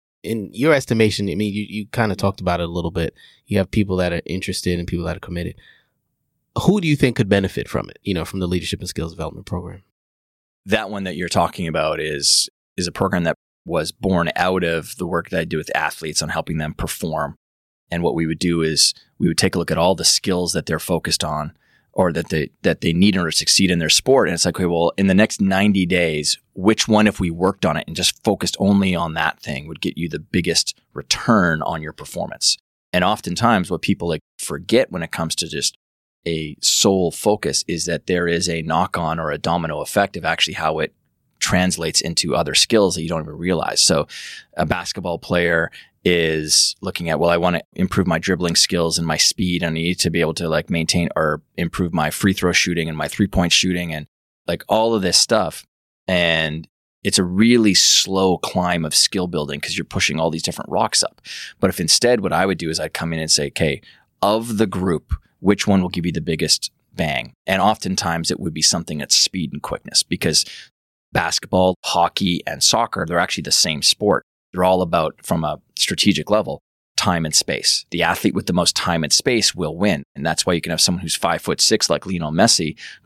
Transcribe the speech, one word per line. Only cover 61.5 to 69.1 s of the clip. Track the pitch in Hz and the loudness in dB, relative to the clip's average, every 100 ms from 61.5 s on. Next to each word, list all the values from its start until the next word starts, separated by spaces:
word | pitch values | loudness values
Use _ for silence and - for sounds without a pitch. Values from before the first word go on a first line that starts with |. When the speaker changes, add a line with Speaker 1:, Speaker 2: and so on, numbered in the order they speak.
| - | -2
Speaker 2:
But | 95 | 0
if | - | 0
instead | 82 - 123 123 | 0 2 4 2
what | 95 | 2
I | 82 | 0
would | 95 85 | 2 0
do | 82 | -2
is | 80 | -4
I'd | 78 | -6
come | - 82 | -6 -4
in | 80 | -4
and | 78 | 0
say, | - 71 | 0 0
Okay, | - 78 69 - - _ - | 0 -2 -2 -8 -20 _ -2
of | 101 110 117 107 | 0 0 0 0
the | 107 | 0
group, | 92 92 80 - - _ _ | 0 0 0 -2 -8 _ _
which | 92 101 - | 2 2 4
one | 95 | 4
will | 90 | 2
give | 87 87 | -2 -2
you | |
the | 80 | -2
biggest | 80 80 80 - - _ _ | -2 -2 0 -2 -4 _ _
bang? | - 80 65 60 _ - | -4 -2 -2 -8 _ -2
And | 95 | 2
oftentimes | 98 107 92 95 95 85 82 | 2 2 -2 -2 -2 -2 -4
it | - | -4
would | 87 | -4
be | 78 | -2
something | 78 85 - 76 | 0 0 -4 -8
that's | 67 | 0